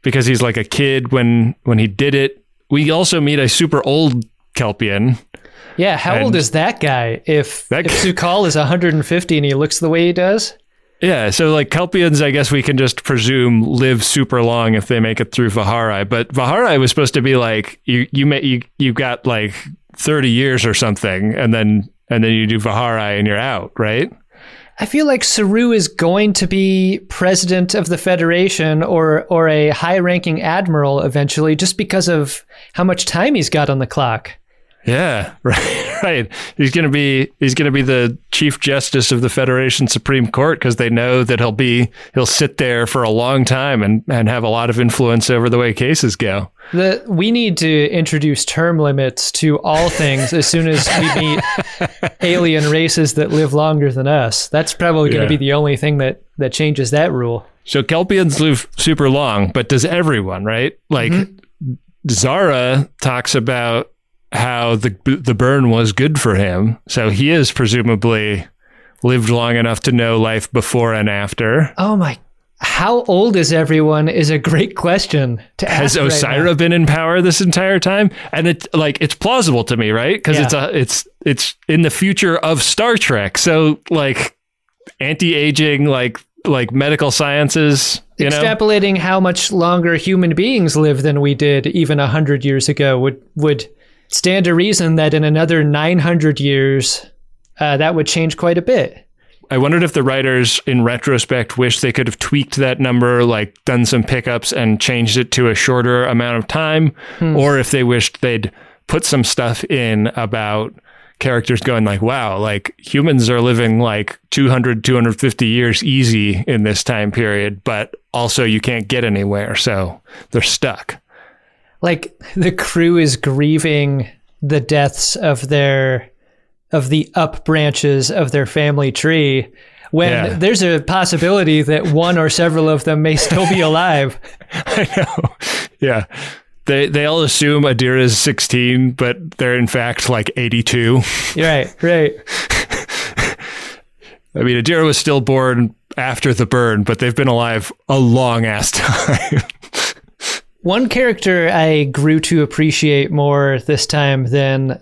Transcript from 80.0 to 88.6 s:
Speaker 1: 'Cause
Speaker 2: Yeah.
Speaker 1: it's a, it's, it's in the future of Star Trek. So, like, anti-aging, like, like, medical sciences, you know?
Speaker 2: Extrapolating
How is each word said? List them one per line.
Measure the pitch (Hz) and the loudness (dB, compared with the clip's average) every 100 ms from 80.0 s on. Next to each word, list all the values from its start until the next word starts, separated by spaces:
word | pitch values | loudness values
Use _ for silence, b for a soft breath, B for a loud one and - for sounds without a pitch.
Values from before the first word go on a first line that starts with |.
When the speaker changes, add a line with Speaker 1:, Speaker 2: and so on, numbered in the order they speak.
| 127 214 | 0 -2
Speaker 1:
'Cause | - 156 | 0 0
Speaker 2:
Yeah. | |
Speaker 1:
it's | 139 | 2
a, | 147 147 151 | 0 0 -2
it's, | 123 - - _ | -2 -4 -8 _
it's | - 135 - - - | -4 -2 -4 -8 0
in | 156 | 2
the | 160 | 2
future | - 190 190 190 165 | 0 0 0 0 0
of | 156 156 | 0 0
Star | - - 226 226 | -2 0 0 2
Trek. | - 120 98 - | 0 0 -2 -2
So, | - 160 156 147 - | 0 2 2 0 -2
like, | 165 139 127 - _ _ _ _ _ - _ | -2 -2 -4 -6 _ _ _ _ _ -20 _
anti-aging, | 131 160 180 156 147 143 151 143 147 | -6 -2 0 2 0 2 0 2 2
like, | 131 123 - _ _ | 0 -2 -6 _ _
like, | - 135 120 | -2 0 0
medical | 127 143 151 147 | 0 0 0 0
sciences, | - 147 143 147 160 151 139 - - - - | 0 0 0 0 2 2 2 0 -4 -10 -4
you | 143 | -2
know? | 147 | 0
Speaker 2:
Extrapolating | 226 220 | 0 0